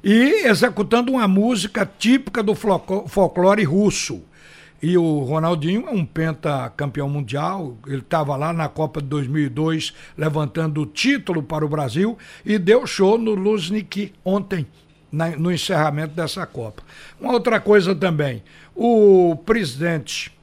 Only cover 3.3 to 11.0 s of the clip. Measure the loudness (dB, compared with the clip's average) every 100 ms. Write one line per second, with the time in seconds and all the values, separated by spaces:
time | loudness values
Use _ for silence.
3.3 | 4 4 4 2 2 2 0 -8 -10 -14
4.3 | _ -20 -20 -20 _ 0 2 2 0 0
5.3 | 0 0 0 0 -2 -2 -4 -4 -2 -4
6.3 | -2 -4 -4 -6 -6 -6 -4 -4 -4 -6
7.3 | -4 -4 -4 -8 -12 -10 -10 -2 -2 -2
8.3 | -2 -4 -2 -4 -4 -6 -4 -6 -4 -2
9.3 | -2 -2 -2 -2 -2 -6 -12 -20 -6 -4
10.3 | -2 -4 -2 -4 -2 -6 -2